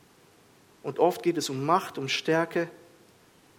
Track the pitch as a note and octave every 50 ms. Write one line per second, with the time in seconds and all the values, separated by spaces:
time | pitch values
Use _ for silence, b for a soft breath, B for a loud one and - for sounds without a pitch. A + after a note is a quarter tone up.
0 | _ _ _ _ _ - - - - _ _ _ _ _ _ _ - D3 D3 -
1 | D3+ F3 F3+ - - F3 E3 D3+ C#3 - C#3 C3 C#3 D3+ E3+ F#3+ - - - D#3
2 | C#3 C3 - - - - D#3+ E3 E3+ E3 - F3 E3+ E3 - - - - - -
3 | - - - _ _ _ _ _ _ _ _